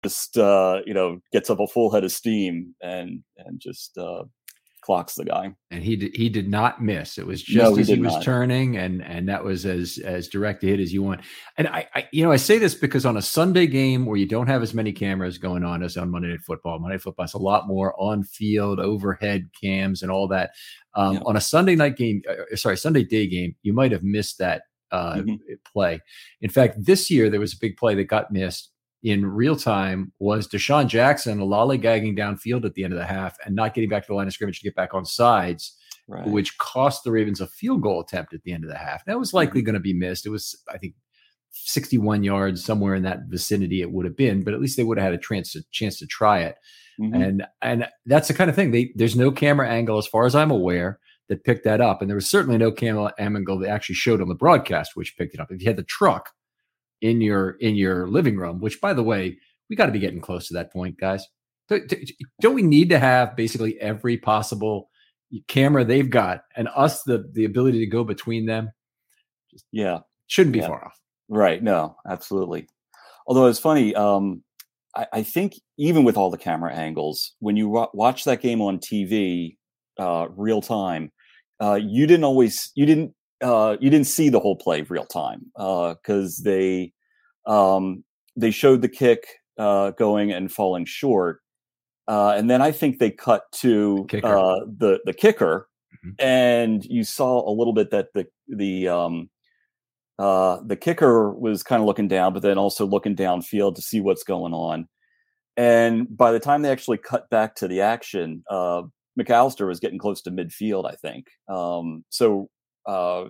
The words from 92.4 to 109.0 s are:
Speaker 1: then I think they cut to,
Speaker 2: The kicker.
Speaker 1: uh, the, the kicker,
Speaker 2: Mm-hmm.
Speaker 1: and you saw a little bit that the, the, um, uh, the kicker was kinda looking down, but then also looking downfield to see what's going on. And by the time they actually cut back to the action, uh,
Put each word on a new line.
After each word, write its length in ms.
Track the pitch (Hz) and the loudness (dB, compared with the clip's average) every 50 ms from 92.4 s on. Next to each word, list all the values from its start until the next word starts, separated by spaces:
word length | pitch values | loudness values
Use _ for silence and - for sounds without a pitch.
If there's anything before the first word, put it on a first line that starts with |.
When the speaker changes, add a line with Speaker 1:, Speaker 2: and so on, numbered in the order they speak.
| 107 117 | 2 2
Speaker 1:
then 140 | 127 127 | 4 4
I 80 | 135 151 | 4 2
think 280 | 151 151 - 147 127 - | 2 0 0 -2 2 2
they 120 | 123 110 | 0 0
cut 320 | 98 - - - 113 101 - _ - | 0 -4 0 2 2 2 0 _ -12
to, 400 | - - 127 117 104 104 104 101 | 0 2 4 4 4 4 2 0
Speaker 2:
The 80 | 98 98 98 | -2 -2 -4
kicker. 180 | - 104 104 113 104 98 | -6 -4 0 2 4 4
Speaker 1:
uh, 220 | 95 92 92 95 110 | 4 4 2 0 -2
the, 340 | 110 107 - 117 101 95 - - | -8 -6 0 2 2 2 2 0
the 80 | 95 | -8
kicker, 560 | 90 - - 214 220 - - 82 82 95 - _ _ _ _ _ _ - _ | -4 4 4 4 4 4 2 0 0 -2 -4 _ _ _ _ _ _ -18 _
Speaker 2:
Mm-hmm. 200 | 87 101 - 135 | -18 -6 -2 0
Speaker 1:
and 600 | 131 127 127 127 123 120 117 117 113 110 104 95 | 2 4 4 4 4 4 2 2 0 0 -2 -4
you 200 | - - 120 110 | -4 -4 -4 -4
saw 440 | - - - 143 127 127 123 - - | -4 -2 -2 0 2 2 0 0 0
a 40 | |
little 200 | 107 110 117 117 | 0 0 0 2
bit 180 | 110 110 104 - | 2 2 2 2
that 220 | - 101 95 - _ | 0 -2 -2 -2 _
the, 120 | 101 90 - _ _ _ - | -6 -6 -6 _ _ _ -14
the, 400 | - 104 101 98 92 92 92 90 | -8 -4 -4 -4 -2 -2 -2 -2
um, 420 | 87 87 87 85 85 85 82 - _ _ _ _ _ _ _ _ _ _ _ _ _ _ _ _ _ - | 0 0 -2 -2 -4 -6 -8 -12 _ _ _ _ _ _ _ _ _ _ _ _ _ _ _ _ _ -2
uh, 420 | 98 101 95 92 92 92 90 87 - | 0 2 4 4 4 2 2 0 -4
the 120 | 117 101 | -6 -6
kicker 560 | - - 165 170 - 160 135 117 117 107 104 | -2 -2 -2 2 6 6 6 8 6 4 2
was 300 | - - 123 113 104 95 | -2 -4 -2 -2 -2 -4
kinda 220 | - - 131 117 110 | -2 0 2 2 4
looking 240 | 104 98 - 104 98 | 2 2 2 0 0
down, 240 | 95 95 92 95 | 2 2 2 2
but 100 | 92 98 | 0 2
then 140 | - 101 98 | 2 2 2
also 300 | 98 98 101 - - 107 | 4 2 0 0 -2 -2
looking 300 | 98 101 101 - 107 101 | 0 0 0 0 -2 -2
downfield 580 | 87 95 92 87 87 82 - - 104 101 98 85 | 0 0 0 0 -2 -4 -4 -2 0 0 0 0
to 80 | - | -4
see 180 | - - - 110 | -10 -4 -4 -2
what's 240 | 98 98 92 - - | 0 0 0 -2 -2
going 300 | - 98 87 85 87 82 | -6 -6 -4 -4 -6 -6
on. 340 | 82 82 82 82 80 82 _ _ _ _ _ _ _ _ _ _ _ _ _ _ | -4 -4 -4 -4 -6 -8 _ _ _ _ _ _ _ _ _ _ _ _ _ _
And 600 | - 120 120 117 117 117 117 113 113 123 117 110 | 0 4 4 6 6 4 4 2 0 -2 -4 2
by 160 | - 123 117 | 4 4 4
the 80 | 117 113 | 4 2
time 220 | 110 139 143 147 | 2 2 0 2
they 80 | 147 139 | 2 0
actually 280 | 135 131 - - 117 101 | -2 -2 -2 -4 -4 -4
cut 300 | - - - 120 - _ | -2 -4 -6 -6 -4 _
back 240 | - 110 110 110 _ | 0 0 0 0 _
to 120 | - 107 92 | -8 -6 -4
the 120 | 90 95 | -2 0
action, 640 | 98 107 113 117 - - - 95 85 80 80 82 _ - | 0 0 0 -2 -6 -8 -8 -6 -6 -6 -8 -12 _ -8
uh, 340 | 101 92 90 87 87 87 87 82 _ _ | -6 -4 -2 -2 -2 -4 -6 -8 _ _